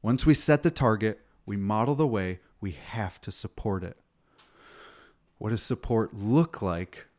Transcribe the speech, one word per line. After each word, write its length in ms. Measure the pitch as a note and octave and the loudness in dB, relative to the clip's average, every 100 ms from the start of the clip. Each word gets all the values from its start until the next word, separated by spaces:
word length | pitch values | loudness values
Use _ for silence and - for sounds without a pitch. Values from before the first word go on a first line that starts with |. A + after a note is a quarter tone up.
Once 240 | A2 B2+ D3+ | 2 2 4
we 80 | |
set 280 | C#3+ - D3 | 4 4 4
the 80 | E3+ | 4
target, 500 | - B2+ G#2+ G#2+ G2+ _ _ - | 2 2 4 0 -4 _ _ -6
we 100 | G2+ | -4
model 380 | G2 G#2+ A#2+ | 0 0 2
the 120 | C#3+ D3+ | 2 0
way, 340 | A2 F#2 F2+ _ _ | 0 -2 -6 _ _
we 120 | G2+ | -10
have 460 | E2 - A#2 F#2+ - | -10 -10 -6 -6 -8
to 100 | - | -12
support 500 | - - - A2 F#2+ | -10 -10 -6 -4 -4
it. 140 | F2+ - _ _ _ _ _ _ - - - - - _ _ _ | -6 -14 _ _ _ _ _ _ -20 -20 -20 -20 -20 _ _ _
What 100 | G#2+ | -4
does 140 | A2 | -2
support 500 | - B2 - A2+ G#2+ | -2 -4 0 0 0
look 480 | G#2+ G2+ C3+ E3 - | -4 0 2 2 -2
like 460 | G2 E2+ F#2 - - | -4 -4 -6 -12 -20